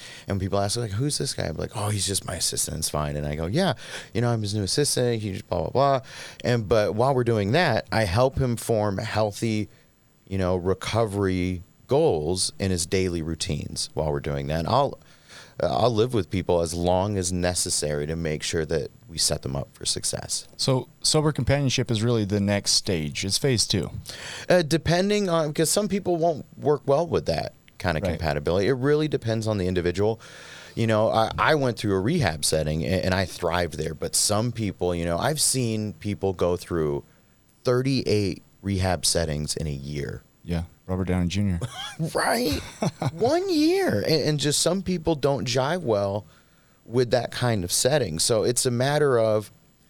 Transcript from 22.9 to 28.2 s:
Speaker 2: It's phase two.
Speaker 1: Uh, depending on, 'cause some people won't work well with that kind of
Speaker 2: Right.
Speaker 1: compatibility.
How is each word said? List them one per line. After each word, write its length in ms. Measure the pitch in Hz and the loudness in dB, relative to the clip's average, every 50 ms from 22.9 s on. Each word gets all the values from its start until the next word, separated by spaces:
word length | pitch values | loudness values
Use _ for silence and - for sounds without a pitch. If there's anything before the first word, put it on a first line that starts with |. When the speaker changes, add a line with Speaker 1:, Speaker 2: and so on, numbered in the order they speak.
| 98 82 78 73 65 - - | 0 0 -2 -2 -4 -4 -4
Speaker 2:
It's 140 | 98 98 - | -2 -2 0
phase 280 | - 143 127 104 - - | 2 2 2 2 2 2
two. 240 | - 98 - - - - - - - - - - - - - - | 0 0 0 -2 -6 -10 -12 -12 -14 -14 -14 -12 -12 -10 0 4
Speaker 1:
Uh, 140 | 165 180 170 | 4 4 4
depending 680 | 139 156 160 - - 165 175 190 202 208 208 202 185 | 2 0 0 2 2 2 2 2 2 2 2 2 2
on, 240 | 165 165 160 151 151 | 2 2 2 0 0
'cause 160 | - 165 156 | 0 0 2
some 180 | - 202 208 202 | 2 2 2 2
people 300 | 190 202 190 - 175 165 | 0 -2 0 0 0 2
won't 260 | 156 175 160 127 - - - - | 2 2 0 0 -6 -12 -14 -2
work 240 | 120 139 151 139 - - | 0 2 2 2 2 2
well 180 | 139 147 170 170 | 2 4 4 2
with 200 | - 85 73 - | 0 0 0 0
that 260 | 82 73 53 - - - _ - - - | 0 -2 -2 -4 -8 -14 _ -20 -14 -4
kind 180 | - 92 82 76 | -2 0 0 0
of 60 | 98 | 0
Speaker 2:
Right. 140 | 92 82 | -2 -2
Speaker 1:
compatibility. 500 | 82 | -2